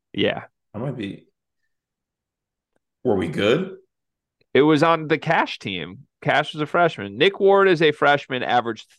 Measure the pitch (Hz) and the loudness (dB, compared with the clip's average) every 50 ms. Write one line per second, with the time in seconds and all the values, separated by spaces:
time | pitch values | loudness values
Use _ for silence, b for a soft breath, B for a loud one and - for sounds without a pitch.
0 | _ _ - 101 104 101 - - - - _ _ _ _ - 104 123 143 123 127 | _ _ -4 -2 -2 -2 -2 -4 -10 -16 _ _ _ _ -12 -10 -8 -8 -8 -8
1 | 98 98 - - _ _ _ _ _ _ _ _ _ _ _ _ _ _ _ _ | -10 -10 -12 -14 _ _ _ _ _ _ _ _ _ _ _ _ _ _ _ _
2 | _ _ _ _ _ _ _ _ _ _ _ _ _ _ _ _ _ _ _ _ | _ _ _ _ _ _ _ _ _ _ _ _ _ _ _ _ _ _ _ _
3 | - 123 107 95 85 80 - - 98 107 131 170 190 - - - _ _ _ _ | -2 0 0 0 -2 -4 -4 0 0 2 2 0 -2 -6 -10 -16 _ _ _ _
4 | _ _ _ _ _ _ _ _ _ _ - - - - 156 139 160 165 165 160 | _ _ _ _ _ _ _ _ _ _ 2 2 4 4 4 4 4 2 2 0
5 | 160 147 160 147 - 160 165 202 226 - - - - 110 92 87 76 87 98 123 | 0 -4 -4 -4 -2 -2 0 0 0 -4 -8 -12 -10 -10 -8 -8 -10 -10 -14 -18
6 | - _ _ _ - 147 131 139 151 - - 151 151 - - 175 175 165 - - | -20 _ _ _ -4 0 0 0 -2 -2 -6 -8 -6 -2 0 2 2 2 0 -4
7 | 98 101 98 117 160 196 196 - 196 190 196 196 196 190 180 151 165 151 143 - | -10 -12 -2 0 0 0 2 2 2 4 4 4 4 4 2 4 2 2 2 2
8 | 147 143 143 139 - - 131 123 - 78 120 120 113 117 110 - - _ _ | 2 2 2 2 0 -6 -6 -6 -2 0 0 0 0 -2 -6 -10 -14 _ _